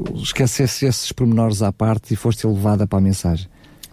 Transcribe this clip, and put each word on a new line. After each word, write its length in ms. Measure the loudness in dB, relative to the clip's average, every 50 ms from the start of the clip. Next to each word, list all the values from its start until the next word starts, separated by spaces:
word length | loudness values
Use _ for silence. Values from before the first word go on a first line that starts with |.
| -6 -6 -6
esqueceste 720 | -6 -6 -6 -2 0 0 0 2 2 0 0 0 0 0
esses 260 | 0 0 -2 -4 -8 -4
pormenores 500 | 0 0 2 2 2 2 2 0 0 0
à 100 | -2 0
parte 420 | 0 0 0 0 0 -2 -4 -4
e 20 |
foste 280 | -2 0 0 -2 0 0
elevada 400 | 0 0 2 2 2 2 2 0 0
para 100 | 2 2
a 20 |
mensagem? 460 | 2 2 2 2 0 -2 -2 -2 -4 -10 -16 -20 -20 -20 -20 -20 -20 -20